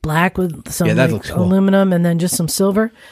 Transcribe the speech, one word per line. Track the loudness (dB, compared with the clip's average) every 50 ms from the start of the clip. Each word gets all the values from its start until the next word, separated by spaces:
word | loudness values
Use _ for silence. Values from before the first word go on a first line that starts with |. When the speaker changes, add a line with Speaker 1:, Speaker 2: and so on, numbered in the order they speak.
| -6
Speaker 1:
black | -2 0 0 0 0 0 -2
with | -4 -4 -4 -10 -12 -12
some, | -4 -2 0
Speaker 2:
Yeah, | 0 2
that | 2 2
Speaker 1:
like, | 2 0
Speaker 2:
looks | -2 -6 -6
cool. | -2 0 0
Speaker 1:
aluminum | 2 2 2 2 4 4 2 2 2 2
and | 2 2
then | 0 0 0
just | -2 -2 -2
some | -2 -4
silver. | -4 -2 0 0 0 2 0 -2 -2 -4 -14 -20 -20